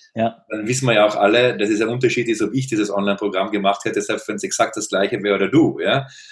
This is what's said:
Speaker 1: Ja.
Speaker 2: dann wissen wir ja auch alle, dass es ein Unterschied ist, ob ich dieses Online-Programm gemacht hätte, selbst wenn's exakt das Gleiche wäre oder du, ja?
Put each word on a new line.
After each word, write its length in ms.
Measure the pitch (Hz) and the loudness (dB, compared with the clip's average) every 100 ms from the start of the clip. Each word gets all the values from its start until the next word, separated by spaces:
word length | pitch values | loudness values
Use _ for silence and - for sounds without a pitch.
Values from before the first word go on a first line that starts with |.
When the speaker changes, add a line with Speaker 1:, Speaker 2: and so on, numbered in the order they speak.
| _ | _
Speaker 1:
Ja. 300 | 113 113 - - | -4 -4 -4 -12
Speaker 2:
dann 180 | 107 107 | -8 -4
wissen 180 | 127 127 | -2 2
wir 100 | 107 | 4
ja 120 | 107 | 4
auch 80 | - | 4
alle, 420 | 101 120 123 104 | 4 4 4 2
dass 120 | 107 | 0
es 100 | 107 | 0
ein 60 | 113 | 0
Unterschied 400 | 120 123 127 117 | 0 0 2 -2
ist, 140 | 110 | -2
ob 120 | 101 | -2
ich 140 | 135 131 | -2 -2
dieses 240 | 107 101 | -2 -2
Online-Programm 580 | 98 101 98 101 92 101 | 0 0 0 -2 -2 -2
gemacht 340 | 104 98 101 110 | 0 0 0 -2
hätte, 160 | 104 | -4
selbst 260 | 104 107 - | -2 -4 -6
wenn's 160 | 104 | -8
exakt 320 | - - 117 107 | -4 -2 -2 -4
das 140 | - | -4
Gleiche 340 | 95 98 107 | -2 -2 -2
wäre 120 | 101 95 | 0 0
oder 120 | 95 | 2
du, 320 | 143 139 - | 2 2 0
ja? 280 | 92 135 135 - - | -2 -2 -4 -14 -6